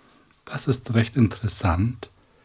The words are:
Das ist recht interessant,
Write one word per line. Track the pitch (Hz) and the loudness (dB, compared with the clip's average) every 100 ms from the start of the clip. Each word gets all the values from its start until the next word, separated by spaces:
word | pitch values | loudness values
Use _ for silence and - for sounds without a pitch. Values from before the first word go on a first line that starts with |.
| - - _ _ - | -20 -20 _ _ -12
Das | 139 - | -4 0
ist | 120 - | -2 0
recht | 113 113 139 | 0 2 2
interessant, | 107 - 104 - 95 85 113 123 - _ _ _ | 2 2 -4 0 0 2 0 -4 -14 _ _ _